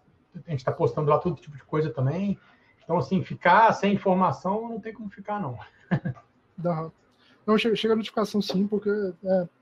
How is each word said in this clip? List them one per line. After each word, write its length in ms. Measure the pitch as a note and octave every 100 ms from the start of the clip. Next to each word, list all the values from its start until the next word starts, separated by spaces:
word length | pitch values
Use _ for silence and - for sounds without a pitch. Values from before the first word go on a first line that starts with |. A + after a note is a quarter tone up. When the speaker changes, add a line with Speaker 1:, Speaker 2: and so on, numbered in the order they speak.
| _ _ _ E3+ -
Speaker 1:
a 40 |
gente 120 | C#3+
tá 80 | -
postando 380 | - E3 - D3
lá 100 | D3
todo 160 | F3+ -
tipo 220 | - C#3+
de 60 | -
coisa 240 | D#3 D#3
também. 500 | D3 C3 E3+ G3+ F#3 _ _ _ _
Então, 160 | - F3+
assim, 240 | C#3 F#3
ficar 520 | - C#3+ F3+ F#3+ A3
sem 200 | - G3
informação 760 | G3+ G3 F#3 F3+ - F3+ G#3+ A#3
não 100 | A3+
tem 140 | A3
como 160 | A3 G#3+
ficar, 320 | - G3 G#3
não. 180 | D3+ A#2+ - _ -
<laughs> 320 | F3 - - _ _ _ -
Speaker 2:
Não, 340 | E3+ D#3+ D#3+ - _ _ _ _ -
não, 120 | G#3+
che-, 180 | A3+ G3+
chega 180 | A3
a 40 | A3+
notificação 440 | G#3 - G3+ G#3
sim, 240 | G3 F#3 G3+
porque, 240 | G3+ G3+
é, 580 | G#3 G3 F3 F#3+ F#3+ F3 _